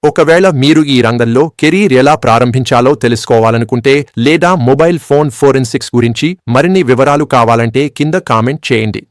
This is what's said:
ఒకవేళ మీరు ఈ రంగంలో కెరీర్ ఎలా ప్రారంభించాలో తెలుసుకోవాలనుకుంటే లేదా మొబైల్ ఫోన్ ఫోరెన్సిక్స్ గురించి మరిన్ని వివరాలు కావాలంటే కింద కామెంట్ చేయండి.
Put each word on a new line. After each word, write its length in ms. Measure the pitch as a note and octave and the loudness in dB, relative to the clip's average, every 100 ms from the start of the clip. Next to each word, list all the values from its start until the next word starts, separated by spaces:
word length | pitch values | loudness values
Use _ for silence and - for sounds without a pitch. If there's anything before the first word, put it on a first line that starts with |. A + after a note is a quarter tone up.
ఒకవేళ 420 | D3+ C#3+ D3+ E3 F#3+ | -2 0 2 4 2
మీరు 320 | D3 C3+ D#3 D3+ C3 | 2 2 2 2 0
ఈ 20 | |
రంగంలో 420 | A2+ A#2+ A#2 A#2 D#3 - | 0 0 0 0 -2 0
కెరీర్ 340 | D#3 F3+ G3+ B2+ | -2 0 2 2
ఎలా 120 | C3+ D#3 | 2 0
ప్రారంభించాలో 760 | - A2+ B2 A#2+ B2+ B2 B2 D3 | 0 0 0 -2 -2 0 2 0
తెలుసుకోవాలనుకుంటే 920 | A#2+ A#2 - A#2 A2+ A#2 A#2 B2 A#2+ C#3 C#3+ - | -2 -4 0 0 2 0 -2 -2 0 0 -2 -4
లేదా 340 | A#2+ D#3+ F3 F3+ B2 | 0 2 0 0 0
మొబైల్ 320 | C#3 E3 F3 - | 2 0 0 -2
ఫోన్ 240 | C#3+ D3+ - | 0 0 0
ఫోరెన్సిక్స్ 520 | C#3 C3+ B2 - - A#2+ | 0 2 0 -6 -4 -2
గురించి 340 | A#2 A#2 D3+ F3+ - B2 | -2 -2 -4 -6 -4 -2
మరిన్ని 280 | D#3+ F#3+ D3+ | 0 0 0
వివరాలు 360 | B2 C3+ D3 D3 C3 | 0 2 0 0 0
కావాలంటే 480 | A#2 A#2 A#2 A2+ C#3+ | 2 0 0 -2 -4
కింద 260 | - D3 F3+ F3+ | -4 -4 -4 -2
కామెంట్ 340 | A#2 A#2 D#3 - | -2 -2 -4 -4
చేయండి. 320 | A#2+ G#2+ G#2 - | -2 -2 -6 -12